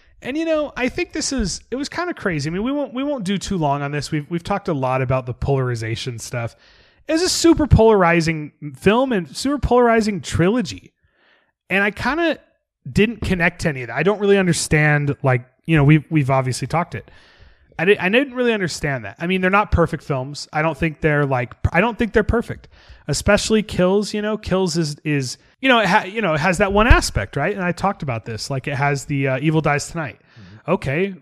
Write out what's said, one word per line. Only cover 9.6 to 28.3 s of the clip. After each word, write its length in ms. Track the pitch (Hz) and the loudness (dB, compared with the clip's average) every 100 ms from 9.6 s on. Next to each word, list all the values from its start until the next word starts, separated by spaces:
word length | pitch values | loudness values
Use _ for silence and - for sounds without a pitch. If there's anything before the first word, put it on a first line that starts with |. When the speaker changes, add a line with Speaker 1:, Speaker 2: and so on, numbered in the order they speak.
| - 247 240 226 214 190 | 2 4 4 4 0 -4
Speaker 1:
trilogy. 720 | - - 175 247 160 92 - _ _ _ _ _ _ _ _ | -4 0 2 2 -2 -8 -18 _ _ _ _ _ _ _ _
And 140 | 185 | 0
I 80 | 208 | 0
kinda 480 | 202 240 302 330 254 _ _ _ _ 139 | -2 -4 0 0 -2 _ _ _ _ -4
didn't 340 | 120 220 214 | 2 2 0
connect 400 | - 185 170 - | -4 0 0 0
to 80 | 170 | -4
any 120 | 131 | -4
of 60 | 120 | -6
that. 80 | 120 | -2
I 80 | |
don't 160 | 170 202 | 0 0
really 180 | 202 202 | 4 4
understand, 800 | 180 156 - 151 151 147 143 131 | 4 0 2 2 4 2 0 0
like, 200 | 135 127 - _ | 0 0 -2 _
you 120 | - 160 | 0 4
know, 60 | |
we've, 220 | 143 156 - | 6 6 4
we've 220 | 156 131 | 0 2
obviously 380 | 135 127 123 131 | 0 0 -4 -4
talked 260 | 143 120 | -4 -4
it. 160 | - - - _ _ - _ _ - | -10 -14 -20 _ _ -20 _ _ -2
I 60 | |
di-, 140 | 170 208 | 2 2
I 100 | 185 | 4
didn't 260 | 233 277 | 2 0
really 180 | 247 240 | 0 0
understand 520 | 214 170 - 151 131 | 0 -2 -4 -4 -4
that. 120 | 101 - | -8 -8
I 80 | 170 | -2
mean, 140 | 190 | 0
they're 100 | 185 | 2
not 220 | 202 202 | 2 2
perfect 320 | - 160 151 | 2 2 -2
films. 420 | - 135 135 147 - | -4 -6 -6 -12 -8
I 100 | 151 | -2
don't 140 | 160 147 | -2 -2
think 240 | 165 147 | -4 -2
they're, 260 | 156 147 139 | 0 2 2
like, 280 | 127 123 - - | 0 -4 -4 0
I 80 | 165 | 2
don't 180 | 226 208 | 2 0
think 140 | 233 | 0
they're 100 | 226 | 2
perfect. 460 | 208 233 - - - - - - - | 2 0 -4 -12 -16 -20 -20 -14 -6
Especially 540 | 143 - 208 - 220 | -2 2 2 4 0
Kills, 520 | 208 - 180 202 208 | 2 0 2 2 -2
you 80 | 208 | -4
know, 140 | 208 214 | -4 -4
Kills 400 | - 180 185 160 | -2 -2 0 0
is, 200 | 151 147 | -4 -4
is, 340 | 156 143 127 - _ _ | -4 -2 -2 -10 _ _
you 80 | 262 | 2
know, 100 | 233 | 4
it 60 | 196 | 4
ha-, 180 | 202 | 2
you 160 | 185 226 | 0 -2
know, 120 | 190 | 0
it 60 | 156 | 0
has 180 | 180 185 | 0 2
that 140 | 196 | 2
one 140 | 202 233 | 4 4
aspect, 500 | 339 - - 101 - | 2 0 -4 -6 -4
right? 180 | 185 | -4
And 100 | 202 | -2
I 80 | 180 | -4
talked 300 | 170 190 196 | -2 -4 -4
about 220 | 143 113 | -6 -8
this. 260 | 120 | -8